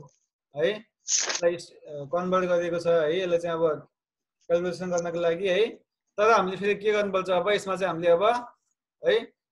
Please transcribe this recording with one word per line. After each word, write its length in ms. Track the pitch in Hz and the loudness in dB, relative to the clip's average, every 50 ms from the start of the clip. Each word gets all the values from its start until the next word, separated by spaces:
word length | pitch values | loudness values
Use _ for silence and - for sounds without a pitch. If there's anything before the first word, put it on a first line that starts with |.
| - - _ _ _ _ _ _ _ _ _ | -10 -18 _ _ _ _ _ _ _ _ _
है। 140 | 143 160 185 | -2 -2 0
यसलाई, 840 | 208 214 - _ _ _ _ - - - - - - - 175 175 175 | -2 -4 -10 _ _ _ _ -4 -2 -2 -2 -2 0 2 2 2 2
अ, 480 | 170 - - - - - 156 147 143 143 | 0 -8 -14 -20 -20 -20 -16 -14 -12 -10
convert 400 | 135 170 175 180 185 185 185 180 | -6 -4 -4 -2 0 0 0 2
गरिएको 340 | 180 180 175 175 170 170 170 | 2 0 0 0 0 -4 -2
छ 80 | 165 | 0
है। 320 | 170 170 170 156 151 165 185 | 2 2 4 4 2 0 0
यसलाई 200 | 190 175 175 170 | 0 0 -2 -2
चाहिँ 180 | 170 170 165 | 0 -2 -2
अब 320 | 165 165 165 151 143 - - _ _ _ _ _ _ _ _ _ _ _ | 0 0 0 0 -2 -6 -16 _ _ _ _ _ _ _ _ _ _ _
calculation 440 | - 170 170 180 180 - 143 185 180 | -2 0 0 0 -2 -4 -6 -6 -4
गर्नको 300 | 180 175 170 170 165 170 | -2 -2 -2 -2 -4 -2
लागि 280 | 170 170 165 170 196 190 | 0 0 -2 0 -2 0
है। 180 | 180 190 220 247 - - _ _ _ _ _ _ _ | 0 0 0 -2 -4 -10 _ _ _ _ _ _ _
तर 140 | - 208 220 | 0 4 4
हामीले 260 | 233 202 185 185 190 | 4 4 2 0 -4
फेरि 180 | 170 196 208 202 | -4 -2 -2 -2
के 180 | 190 196 214 208 | 0 0 0 0
गर्नुपर्छ 380 | 208 202 196 190 190 180 185 | 0 0 0 -2 -2 0 0
अब 200 | 185 175 175 202 | 0 0 2 2
यसमा 260 | 208 190 190 190 190 | 0 0 0 -4 -4
चाहिँ 160 | 180 190 180 165 | -4 -2 -4 -4
हामीले 180 | 165 175 170 | 0 4 4
अब 140 | 170 170 196 220 240 247 240 - - _ _ _ _ _ _ _ _ _ - | 4 6 4 2 2 2 -2 -8 -16 _ _ _ _ _ _ _ _ _ 0
है, 100 | 165 202 226 240 - _ _ _ _ | 0 0 0 -2 -6 _ _ _ _